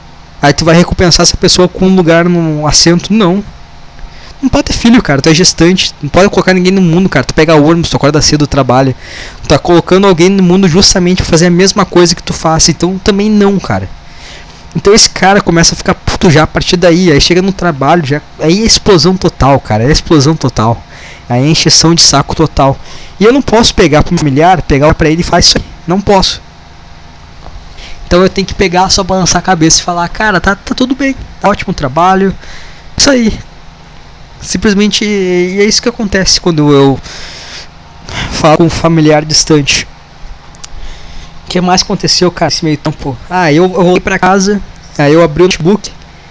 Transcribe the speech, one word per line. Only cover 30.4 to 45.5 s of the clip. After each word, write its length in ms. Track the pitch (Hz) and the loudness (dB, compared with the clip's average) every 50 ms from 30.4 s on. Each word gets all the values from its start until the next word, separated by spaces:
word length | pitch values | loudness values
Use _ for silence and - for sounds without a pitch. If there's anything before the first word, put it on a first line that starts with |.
| - 196 196 | 0 -2 -4
tá 200 | - - - 247 | -4 -4 -6 -4
tudo 180 | - 254 247 262 | -2 -2 -2 -2
bem. 220 | - 277 269 262 - - - - - | -2 -4 -4 -4 -6 -10 -16 -10 -4
Tá 80 | - 196 | -2 -2
ótimo 220 | 214 - - 196 | -2 -2 -4 -6
o 20 | 175 | -6
trabalho. 600 | - 151 127 135 160 175 185 190 190 196 190 185 - - - - - - - - - - - - | -4 -6 -4 -2 0 2 2 2 2 0 -2 -4 -6 -10 -16 -16 -16 -16 -18 -20 -20 -20 -10 -6
Isso 140 | - - 285 | -2 0 2
aí. 280 | 269 247 226 214 - - - - - - - - - - - - - - - - - - - - - - | 2 2 0 0 -2 -4 -8 -14 -20 -20 -20 -20 -20 -20 -20 -20 -20 -20 -20 -20 -20 -20 -20 -20 -20 -16
Simplesmente, 640 | - - - 185 220 214 196 202 208 208 - - 220 | -10 -8 -4 -2 0 0 2 2 0 0 0 -2 -2
e 560 | 208 208 196 185 185 180 180 180 180 190 202 | -2 -2 -2 0 0 0 0 0 0 0 0
é 60 | 202 | 0
isso 160 | 220 - - | 0 0 -2
que 80 | - 240 | -2 -4
acontece 500 | - - 220 190 - 190 175 - - - | -4 -4 -4 -2 -2 -2 0 0 -2 -2
quando 320 | - 180 165 151 147 147 | -2 -2 0 2 2 4
eu 280 | 143 139 139 139 135 - - - - - - - - - - - - - - - - - - - - - - - - - - - | 4 4 4 2 0 -2 -6 -12 -16 -16 -16 -16 -16 -18 -18 -18 -18 -18 -20 -20 -20 -20 -20 -20 -20 -20 -16 -12 -10 -8 -8 -8
falo 260 | - - - 156 156 | -6 -2 0 2 2
com 80 | 170 170 | 2 2
um 40 | 160 | 0
familiar 560 | - - - 165 170 160 151 156 151 151 156 | 0 0 0 0 2 2 2 2 2 2 0
distante. 640 | 156 147 - - - 156 147 143 - - - - - - - - - - - - - - - - - - - - - - - - - - - - - - - - - - - - - - | 0 -2 -2 0 2 2 2 0 0 -4 -4 -6 -10 -14 -20 -20 -20 -20 -18 -16 -16 -16 -16 -20 -20 -20 -20 -18 -14 -12 -12 -12 -12 -12 -14 -16 -16 -14 -16 -16 -16 -18 -18 -10 -6 -4
Que 40 | 180 | -2
mais 200 | 180 175 180 - | 0 0 0 0
aconteceu, 480 | - - 196 - 175 156 - - 180 175 | -2 -4 -4 -4 -2 -2 -2 0 0 -2
cara, 220 | 175 - 170 143 | -2 -2 -4 -4
nesse 120 | - - 170 | -4 -2 -2
meio 140 | 156 147 | -2 -2
tempo? 400 | - - 156 147 - - 143 123 - - | -2 -4 -6 -6 -6 -8 -10 -10 -10 -8
Ah, 240 | - 180 185 175 151 | -6 -2 -2 0 2
eu, 120 | 143 165 185 | 2 2 2
eu 200 | 185 185 - 175 | 2 0 0 2
voltei 160 | 180 180 - | 2 2 0
pra 200 | - - 190 185 | -2 -4 -4 -2
casa, 420 | 185 185 196 202 190 202 208 196 - - - - - - - | 0 0 2 2 0 0 -2 -4 -6 -10 -16 -20 -20 -10 -4
aí 160 | - 147 143 | 0 2 4
eu 120 | 156 170 170 | 4 4 4
abri 180 | 160 147 160 | 2 2 2
o 40 | 180 | 2
notebook. 460 | 185 | 2